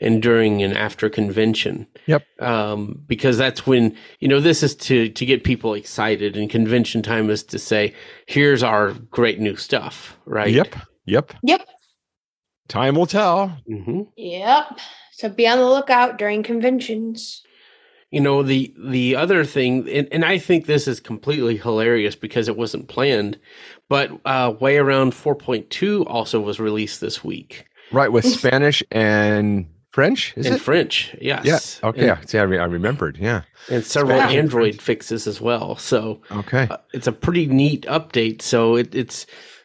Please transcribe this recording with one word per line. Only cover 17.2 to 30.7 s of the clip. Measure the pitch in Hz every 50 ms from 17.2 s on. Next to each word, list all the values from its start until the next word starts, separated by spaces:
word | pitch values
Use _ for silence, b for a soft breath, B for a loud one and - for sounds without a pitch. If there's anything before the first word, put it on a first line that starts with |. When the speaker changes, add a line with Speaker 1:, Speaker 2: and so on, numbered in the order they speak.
| - - - - b b b b b b b b b b b b b b
Speaker 1:
You | - 135
know, | 143 139 139 139 139
the, | 135 135 131 131 - - -
the | 95 135 127 127 123 123 127
other | 127 160 175 196 175 151
thing, | - - 143 127 123 127 131 113 -
and, | - 143 143 -
and | - 165 165
I | 160 190 175
think | - - 180 165 160 -
this | 151 147 147 139
is | 120 -
completely | _ - 113 101 - 135 151 147 123 117 113 104
hilarious | 98 120 110 110 113 117 120 113 104 104 98
because | - - 110 - 120 110 117
it | 107
wasn't | 110 120 107 - - - -
planned, | - 117 131 143 127 107 104 101 101 - B B B B B B B B B -
but, | 139 139 139 - - 80 -
uh, | - 135 131 127 120 107 110
Way | 127 135 143 147
Around | 143 135 135 135 135 131 120
four | - - 151 143
point | - - - 127 107 - -
two | - - 185 202 208 202 -
also | - 113 117 110 - - 113
was | 104 104 101 -
released | 110 107 107 107 107 104 - -
this | - - - - -
week. | 98 92 87 - _ - - - _ b b b b
Speaker 2:
Right, | 120 131 139 110
with | 117 117 -
Speaker 3:
Oof. | 254 120 -
Speaker 2:
Spanish | - 127 127 135 143 147 143 - - -
and | - 110 110 107 107 104 104 104 107 104 104 104 101 98 87 80 82 _ _ _
French, | - - 139 185 269 - - - -
is | - -
Speaker 1:
And | 127 131
Speaker 2:
it? | 127
Speaker 1:
French, | - -